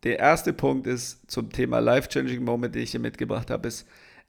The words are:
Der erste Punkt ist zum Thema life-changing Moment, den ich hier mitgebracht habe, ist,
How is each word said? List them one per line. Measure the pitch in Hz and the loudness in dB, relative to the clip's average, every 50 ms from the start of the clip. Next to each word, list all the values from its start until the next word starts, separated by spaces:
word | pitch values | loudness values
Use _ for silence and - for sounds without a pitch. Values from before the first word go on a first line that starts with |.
| - | -2
Der | 123 107 - | -2 0 4
erste | 120 143 165 165 - 180 - | 4 6 4 4 2 -2 -2
Punkt | - 147 139 135 131 123 | 0 0 0 0 0 -2
ist | 120 127 120 120 - - - _ - | -2 -4 -4 -4 -8 -12 -14 _ -10
zum | - 127 113 107 - | -6 -6 -6 -4 -2
Thema | - 127 123 120 117 | -2 0 2 2 4
life-changing | 117 120 123 135 135 - - 139 131 127 123 123 123 | 4 6 6 4 4 2 0 -2 0 0 -2 -2 -2
Moment, | 117 120 120 123 117 113 | 0 0 0 -2 -2 -4
den | 117 117 | -4 -4
ich | - | -4
hier | - 120 | -4 -4
mitgebracht | 117 113 - - - - - 113 120 - | -4 -4 -4 -4 -4 -4 -2 -4 -4 -4
habe, | 123 - - 117 | -4 -4 -4 -6
ist, | 117 - - - - - - - - - - | -8 -8 -12 -16 -20 -20 -20 -20 -20 -20 -12